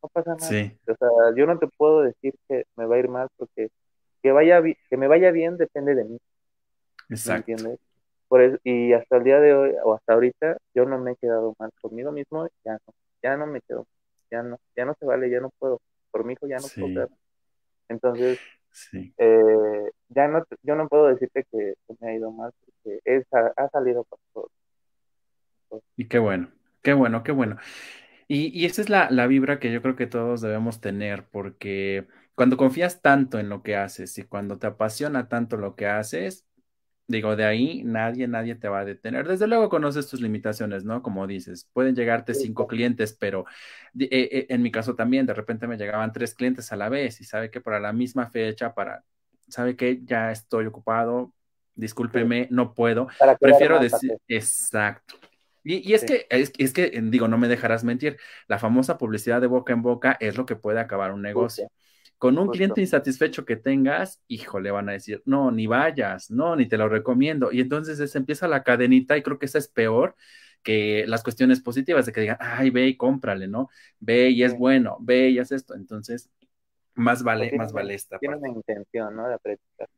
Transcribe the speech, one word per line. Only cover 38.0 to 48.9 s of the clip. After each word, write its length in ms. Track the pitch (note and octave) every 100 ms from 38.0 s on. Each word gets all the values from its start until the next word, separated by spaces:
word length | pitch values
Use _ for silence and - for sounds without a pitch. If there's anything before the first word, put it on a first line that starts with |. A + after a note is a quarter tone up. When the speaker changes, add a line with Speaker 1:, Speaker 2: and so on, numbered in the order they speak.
| A2+ B2 B2
Speaker 2:
nadie 280 | A#2 A2+ A#2
te 140 | G#2+
va 120 | G2
a 40 | G2+
detener. 420 | G2 A2 B2+ D3+
Desde 200 | F#3 G#3+
luego 220 | A3+ G#3+
conoces 380 | E3+ D3+ C#3+ C#3
tus 120 | B2+
limitaciones, 640 | A2+ G#2+ A2 G#2+ G#2+ G2 G2+
¿no? 180 | A2+
Como 240 | B2 F#2+ G2
dices, 420 | G2 F2+ - -
pueden 220 | - C3 B2
llegarte 380 | A#2 A#2 A#2
Speaker 1:
Sí, 20 | A#2+
Speaker 2:
cinco 320 | B2 A2 A#2
Speaker 1:
claro. 20 |
Speaker 2:
clientes, 440 | A2+ A#2+ A#2 G#2+ -
pero 260 | G2+ F#2+ F#2 - - - -
di-, 120 | B2 C3+
eh, 180 | C3 B2
eh, 160 | C3+ B2+
en 120 | B2
mi 100 | A#2+
caso 240 | A2 A2 A#2+
también, 300 | A#2 C3 C3
de 80 |
repente 340 | G#2+ A2 A2+ A#2+
me 100 | A2+
llegaban 360 | G#2 G#2+ A2
tres 200 | A2 A#2+ -
clientes 360 | B2 B2+ -
a 40 | G#2
la 120 | G#2
vez 320 | C#3 C3 -
y 40 | -
sabe 260 | A2 A2+
que 100 | A#2+
para 180 | A#2 G#2+
la 140 | G#2
misma 360 | A2 B2 C3 A#2
fecha, 440 | A#2 A2+ G#2+ G2
para, 300 | - -